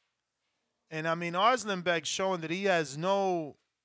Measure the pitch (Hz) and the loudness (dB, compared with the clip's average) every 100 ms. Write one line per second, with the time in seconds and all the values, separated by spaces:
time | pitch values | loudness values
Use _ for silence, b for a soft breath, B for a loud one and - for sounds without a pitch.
0 | _ _ _ _ _ _ _ _ _ 160 | _ _ _ _ _ _ _ _ _ -6
1 | 160 165 170 175 214 254 208 185 175 170 | -2 -2 -2 2 4 4 0 -2 0 0
2 | 147 - 190 180 160 180 196 175 147 139 | 0 -2 0 -2 -4 -2 2 2 0 -2
3 | 180 196 190 175 151 - _ _ | 0 2 2 0 -4 -12 _ _